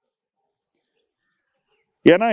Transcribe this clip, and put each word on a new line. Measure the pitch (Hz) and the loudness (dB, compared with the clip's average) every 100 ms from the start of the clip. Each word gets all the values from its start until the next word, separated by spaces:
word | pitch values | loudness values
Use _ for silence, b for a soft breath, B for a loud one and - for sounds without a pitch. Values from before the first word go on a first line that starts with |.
| _ _ _ _ _ _ _ _ _ _ _ _ _ _ _ _ _ _ _ _ - | _ _ _ _ _ _ _ _ _ _ _ _ _ _ _ _ _ _ _ _ 0
ஏன்னா | 175 226 | 0 -2